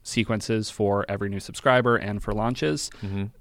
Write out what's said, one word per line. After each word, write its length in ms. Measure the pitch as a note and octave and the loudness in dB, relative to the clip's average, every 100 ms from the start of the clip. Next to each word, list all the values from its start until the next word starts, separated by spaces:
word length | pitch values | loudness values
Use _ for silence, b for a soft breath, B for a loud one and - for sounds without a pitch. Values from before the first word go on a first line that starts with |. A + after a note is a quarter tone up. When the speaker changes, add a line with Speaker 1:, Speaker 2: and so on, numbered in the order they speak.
Speaker 1:
sequences 680 | - - G#2 A2 - A2 G#2+ | -6 -2 0 0 0 -2 -2
for 360 | - G2+ G2+ - | 0 2 2 0
every 200 | G2+ G2+ | -4 -4
new 120 | G2 | -4
subscriber 560 | - - C3+ B2+ A#2+ A#2 | -8 -2 4 4 6 2
and 260 | G2+ G#2 | 0 -4
for 100 | - | -2
launches, 560 | G#2+ A2+ B2+ D3+ D3+ - - | 0 0 0 0 -2 -4 -8
Speaker 2:
Mm-hmm. 220 | G2 G2 G2+ - | -6 -4 -6 -6